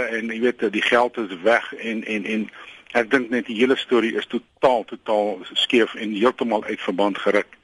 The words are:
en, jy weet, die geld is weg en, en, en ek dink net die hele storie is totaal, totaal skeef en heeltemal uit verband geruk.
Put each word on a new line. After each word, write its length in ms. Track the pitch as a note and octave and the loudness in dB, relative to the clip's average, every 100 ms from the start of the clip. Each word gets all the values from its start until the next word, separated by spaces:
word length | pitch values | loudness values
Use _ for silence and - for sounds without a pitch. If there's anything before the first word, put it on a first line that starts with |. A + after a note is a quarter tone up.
| A#2+ | 2
en, 160 | A2+ A2+ | -4 -6
jy 120 | A2+ | -2
weet, 300 | B2 A#2+ A2+ | 0 0 -2
die 100 | G#2+ | 0
geld 360 | - A#2+ B2 B2 | 2 2 2 -2
is 240 | G#2 F2+ | -8 -2
weg 300 | G2 A#2 - | 2 2 0
en, 300 | - A2+ A2 G#2+ | -10 -6 -6 -6
en, 200 | G#2+ G2+ | -6 -4
en 240 | A2 G#2 - - - - | -4 -4 -10 -20 -20 -4
ek 200 | B2 A2 | -2 2
dink 180 | C3+ A#2 | 2 0
net 160 | A#2+ A2 | -4 -2
die 100 | G#2+ | 2
hele 200 | B2+ C3 | 2 2
storie 400 | - B2 A2+ G#2 | 2 2 2 -2
is 120 | - | -4
totaal, 580 | A#2 - - C#3 B2 - | -8 -8 0 2 2 -2
totaal 540 | A#2 - G#2+ G#2 F#2 F2+ | -10 -2 0 0 -4 -8
skeef 420 | - - A#2+ A2 - | -2 2 4 2 -2
en 160 | G#2+ | -6
heeltemal 520 | G#2 A#2+ B2 A#2+ G#2+ | 0 0 2 -2 -2
uit 160 | - G#2+ | -2 -8
verband 360 | - F#2+ G2+ F#2+ | -4 0 0 0
geruk. 300 | G#2 G2+ - - | 0 0 0 -12